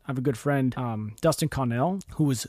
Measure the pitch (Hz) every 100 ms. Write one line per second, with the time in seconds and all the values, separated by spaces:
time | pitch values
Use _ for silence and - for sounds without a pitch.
0 | - 131 139 117 143 139 131 120 123 110
1 | 107 107 165 147 156 139 127 117 156 190
2 | - - 147 123